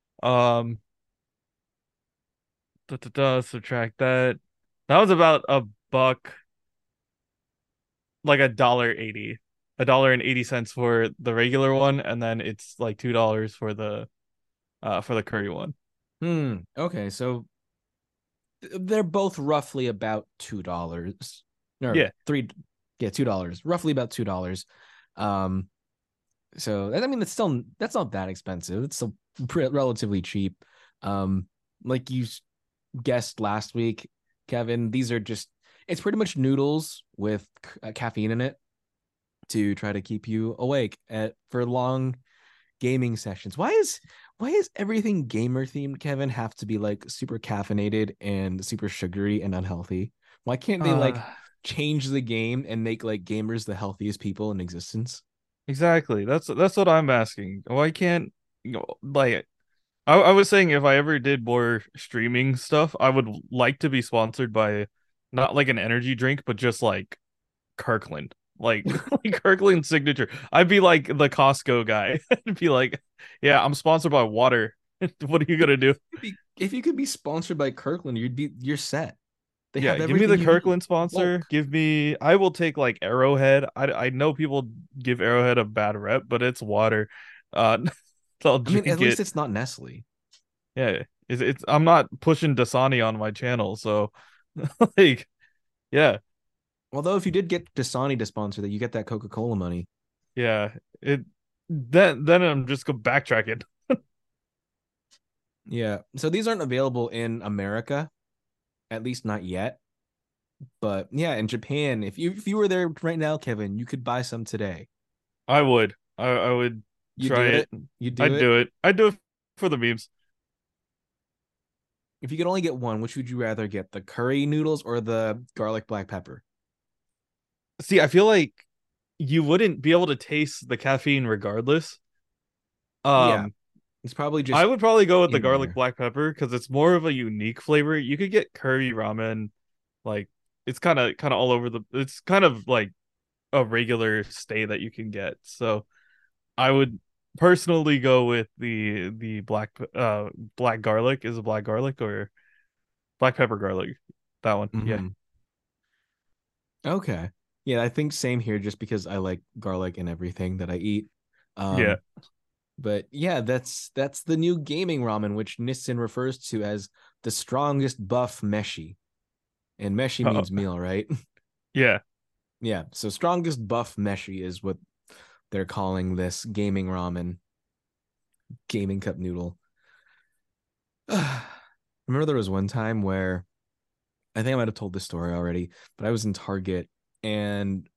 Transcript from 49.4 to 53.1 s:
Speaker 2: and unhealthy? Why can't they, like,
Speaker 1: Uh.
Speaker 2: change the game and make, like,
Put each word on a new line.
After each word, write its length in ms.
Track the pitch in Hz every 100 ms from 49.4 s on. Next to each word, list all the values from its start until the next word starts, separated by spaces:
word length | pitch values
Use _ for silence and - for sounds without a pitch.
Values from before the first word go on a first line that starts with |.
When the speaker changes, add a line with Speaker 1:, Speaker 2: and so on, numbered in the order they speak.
Speaker 2:
and 120 | 98
unhealthy? 560 | 92 92 87 92 92 107 _ _ _
Why 140 | 120 127
can't 260 | - 190
they, 120 | 151
like, 200 | 135 131 120
Speaker 1:
Uh. 60 | - - - _
Speaker 2:
change 460 | - - 151 151 135
the 140 | 139
game 440 | 120 113 113 127 131
and 160 | 113
make, 220 | 113 113
like, 180 | 110